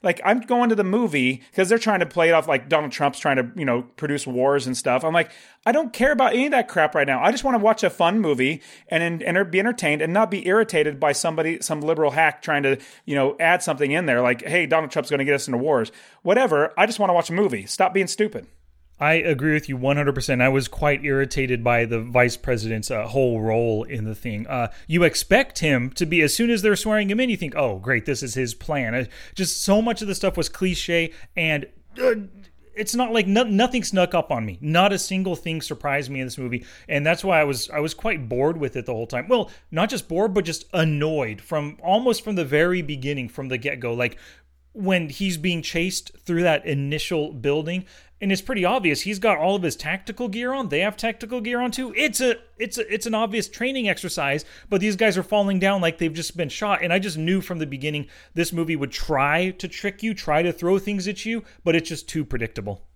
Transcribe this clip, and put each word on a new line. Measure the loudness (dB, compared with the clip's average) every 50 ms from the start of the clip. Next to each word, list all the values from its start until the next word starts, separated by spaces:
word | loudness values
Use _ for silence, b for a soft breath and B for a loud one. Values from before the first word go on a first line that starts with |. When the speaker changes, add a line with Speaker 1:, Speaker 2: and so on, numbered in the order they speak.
| 2
Speaker 1:
Like, | 0 0 2 2
I'm | 2 2 2
going | 2 0 2 2 4 4
to | 2
the | 2 2
movie | 2 2 2 2 2 2 2 2 2 0 -2 B B B
'cause | 0 4
they're | 4 4
trying | 2 4 2 2 2
to | 0
play | 0 2 4 4 6
it |
off | 6 4 4
like | 2 0 0 2 2
Donald | 0 2 2 -2 -2
Trump's | 0 0 0 0 0
trying | 0 2 2
to, | 2 0 -2 -4
you | -4 0
know, | 0 0 0 -2 -6 _
produce | -6 -4 -2 -2 -4 -4
wars | -4 0 2 4 4 4 4 2
and | -2 -6
stuff. | -2 0 2 2 2 2
I'm | 2 2
like, | 2 2 B B B B B B B B
"I | 2 2
don't | 2 0 -2
care | -2 0 2 2 4
about | 4 4 4 4
any | 2 2
of | 2
that | 2 2 0 2
crap | 2 2 2 4 4
right | 2 2
now. | 2 2 4
I | 4 2
just | 2 2 0
wanna | 0 2
watch | 4 4 4 4 4 0
a | -2
fun | 2 2 2 2 4 2
movie | 2 2 2 2 2 0 0 B B B B B B
and | -2 -2 0 0
en-, | 0 -4 -4
enter-, | -2 0 0 0 0
be | 2 0 0
entertained | 2 0 -2 0 0 0 0 0
and | 0 0 2
not | 2 2 2
be | -2 -4 0
irritated | 2 2 2 2 2 2 0 0 0 0
by | 0 0 0
somebody, | 0 0 -2 -2 -2 0 -2 -2 -2 -4
some | -4 -6 -4 -2
liberal | 0 -2 2 2 2 2
hack | 4 4 2 2 2 -2
trying | -4 -2 0 2 2
to, | 2 0 B B B B B B
you | -2 0
know, | 2 2 2 2
add | 2 2 4 4 2 2
something | -4 -2 0 0 0
in | 0 0 2
there | 2 2 4
like, | 4 2 0 0 -2
'Hey, | -2 0 0 2
Donald | 2 2 0 0 0
Trump's | -4 -4 -2 0
gonna | -2 0 2
get | 2 0
us | 0 0
into | -2 -2
wars.' | -2 2 2 2 2 0 -2 B B B B B B
Whatever. | B 2 4 4 4 4 4 2 2 2 4
I | 2 2
just | 2 2 0
wanna | 2 4 4
watch | 2 2 0
a | 0
movie. | 0 2 0 0 -4 -6
Stop | -8 0 0 0 2 2
being | 0 0
stupid." | 0 0 -2 -2 -2 -2 -10 -14 -14 -20 _ _ _ _ _ _ _ -8 0
Speaker 2:
I | 2 4 4
agree | 4 2 0 0 2 2 2 2
with | 0 -2 -4
you | -6
one | -2 0 0 2
hundred | 2 2 0 0
percent. | 0 -2 0 2 4
I | 4 4
was | 4 2 0
quite | -2 -4 0 0 0 0 0 0
irritated | 0 0 0 0 0 0 -2 0 0 -2 0 2
by | 2 4 4 2
the | 0 -2 -4
vice | -4 0 4 4 4 4 2
president's, | -4 -2 -2 -2 -2 -2 -4 -4 -4 -4 -4
uh, | -4 -4 -4
whole | -2 0 2 2 2 2 0
role | 0 0 2 2 2 2 0 -2 -2
in | -4 -6 -6 -6
the | -6 -8
thing. | -8 -8 -8 -6 -6 -6
Uh, | -6 -4 -4 -4 -4 B B B
you | 0 2 4 4
expect | 4 2 0 0 4 4 4 4 2 -4 -2
him | 0 2 2 2 0 -4
to | -2 -2 -2
be, | 2 4 4 4
as | 4 2
soon | 2 2 2
as | 2 2 2
they're | 2 2
swearing | 2 0 0 0 2 2 0
him | 0 0
in, | 0 0
you | 0
think, | -2 -4 -4 -2
"Oh, | 0 0 0 -2
great, | -4 -2 0 0 0 0
this | -2 -4 -4 -4
is | -6 -2
his | -2 -4 -4 -4
plan." | -8 -6 -4 -4 -2 -2 -2 -2
Uh, | -4 -4 B B B B B B
just | -4 -4 -4 -2 -2
so | 2 4 4 4 4
much | 0 -2 -4
of | -4
the | -6 -4
stuff | -2 -2 -2 0
was | 0 -4 -4
cliche, | -2 -2 -2 -2 -2 -2 -2 0 0 0 0 -2 B B B B -6
and, | -2 0 0 0 -2 -4 -8 -16 -20 _ -20 -6 0
uh, | 2 2 2 0 -4 -12 -16 -20 -20 -20 -20 -20 -20 -14 -8
it's | -6 -6 -2 0
not | 0 0 2 2
like | 0 2
no-, | 4 2 2 2
nothing | 4 4 2 2 2 2 -2 -2
snuck | 0 2 2 2 2 2
up | -2 0 0
on | -4 -4 -4
me. | -6 -8 -6
Not | -4 2 4 4 4 4
a | 2
single | 0 -4 -2 -2 -2 -2 -2 -4
thing | -4 -4 -6 -6 -6
surprised | -6 -8 -10 -6 -4 -2 -2 -2 -4 -4
me | -6 -6
in | -6
this | -6 -8 -8
movie, | -6 -6 -6 -6 B B B B B -4
and | -2 0 2
that's | 0 0 0 0
why | 2 2 4
I | 2
was, | 2 0 -4 -6 -6
I | -4 -4
was | -4 -4 -4
quite | -4 -4 -4 -4 -4 -4
bored | -4 -2 0 0 0 0
with | 0 -4 -4 -4
it | -6 -6
the | -4 -6
whole | -6 -6
time. | -4 -6 -6 0
Well, | 2 2 2 2 B B B B B
not | -2 -2 -2 0
just | -2 -6 -6
bored, | -4 0 0 0 2 2
but | 0 0
just | -2 -6 -8 -10 -4 0
annoyed | 2 2 2 2 0 0 -2 0 -2 -2 -4 -6 -10
from, | -8 -6 -4 -4 -4 -6 -10 -8 0
almost | 0 2 2 2 0 -2 -2 -4
from | -4 -4
the | -2 -2
very | 0 2 2 4 2 2 -2
beginning, | -2 -6 -8 -6 -6 -6 -4 -4 -6 -8
from | -8 -10 -6 -6
the | -6 -4
get-go. | -4 -6 -6 -4 -4 -4 -2
Like, | -2 -2 -2 -4 B B B B B B B _ _ _ _ _
when | -4 0 0 0 0 0 -4
he's | -6 -4 -4 -4 -2
being | -2 -2 -2 -2 -2
chased | -4 -4 -2 -2 -2 -2 -4 -6 -10 -12 -20 -14
through | _ -4 0 2
that | 4 2 2 2 0
initial | -2 -2 -2 -2 -2 -4 -4 -4 -2 -2 -2 -2 -4
building, | -8 -4 -2 0 0 0 -2 -4 -6 -6 -8 b b b b b b _
and | -2 0
it's | 0 -2
pretty | -2 -4 -2 0 2
obvious | 2 2 2 2 0 0 0
he's | -2 -6 -6 0
got | 2 2 2
all | 2 2 0 2
of | 2
his | 0 -2 -4
tactical | -4 -6 -6 -6 -6 -8 -12 -8 -6 -6
gear | -6 -4 -4 -4 -4
on. | -4 -4 -4 -2
They | 0 0
have | 0 0 -2
tactical | -4 -4 -4 -4 -6 -10 -8 -8 -6
gear | -4 -4 -2 -2
on | -2 -2
too. | -2 -4 -6 -4 -2
It's | 0 0 0 0 0
a, | 0 0 0 -2 -6 -20 -10
it's | -8 -8 -8 -6 -8
a, | -6 -4
it's | -4 -4 -2
an | -2 0
obvious | 0 0 0 -2 -4 -4
training | -4 -6 -6 -4 -4 -2 0 0
exercise, | 0 -2 -2 -4 -6 -4 -2 -2 0 -2 -2 -4 B B B B B
but | 0 2
these | 2 0 2
guys | 2 2 2 2 0
are | -2
falling | 0 0 2 2 2 2 2
down | 2 2 2 2
like | 0 0 0 0
they've | -4 -4
just | -2 -4 -8 -8 -4
been | -4 -6 -6
shot. | -4 -4 0 0 0 0
And | 0 0
I | 0
just | 0 0 -2 -4
knew | -4 -2 0 0 0
from | -2 -4 -6 -6
the | -6
beginning | -6 -6 -6 -6 -4 -4 -4 -6 B B B B B B
this | -2 -2 -2
movie | -2 -4 -2 -2 -2
would | -4 -4 -6
try | -4 -6 -4 0 0 2 2 2 2 0 0 -2
to | -4 -8 -12
trick | -12 -10 -6 -6 -6 -6 -4
you, | -6 -6 -6
try | -4 -2 0 2 2
to | 2 0
throw | -2 -2 0 2 2 2
things | 0 -2 -4 -4 -4
at | -6 -6 -6 -6
you, | -6 -6 -6 b b b b b
but | 2 2
it's | 2 0 -2
just | -10 -10 -10 -6
too | -4 -4 -4
predictable. | -2 -4 -4 -4 -4 -6 -8 -8 -8 -10 -10 -14 -20 _